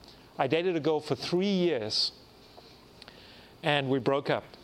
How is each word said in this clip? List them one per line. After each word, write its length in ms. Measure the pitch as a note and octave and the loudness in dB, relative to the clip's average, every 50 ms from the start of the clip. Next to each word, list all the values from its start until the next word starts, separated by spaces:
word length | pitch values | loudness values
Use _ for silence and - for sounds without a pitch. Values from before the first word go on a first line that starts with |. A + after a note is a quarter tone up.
| - - - - - - - - | -20 -20 -20 -20 -20 -8 -4 -2
I 80 | D3 | 0
dated 300 | C3 D3+ E3 F3 F#3+ F3 | 2 2 0 0 0 0
a 40 | D#3+ | 0
girl 200 | C#3 D#3+ D#3 D3+ | 0 0 0 0
for 140 | D3 - C#3 | 0 -4 -6
three 320 | - - - F3 F3+ F#3+ | -4 -4 -2 0 0 2
years, 680 | G#3 G3 F#3 F3+ F3 D3+ A#2+ G#2 G#2+ - - - - - - - - - - - - - - - - - - - - - - - - - - - - - - - - - - | 2 2 2 2 2 0 0 -2 -2 -2 -2 -2 -2 -4 -10 -20 -20 -20 -20 -20 -20 -20 -20 -20 -20 -20 -20 -20 -20 -20 -20 -20 -20 -20 -20 -20 -20 -20 -20 -20 -20 -14 -6
and 260 | - D#3+ D3 C#3+ C3+ C3 | -2 0 0 2 2 0
we 100 | C3+ C3+ | 0 0
broke 320 | A2 D3 C#3 C#3+ C#3+ - | 2 2 0 0 0 0
up. 140 | D3 G#2+ - - - - | -2 -2 -2 -8 -16 -20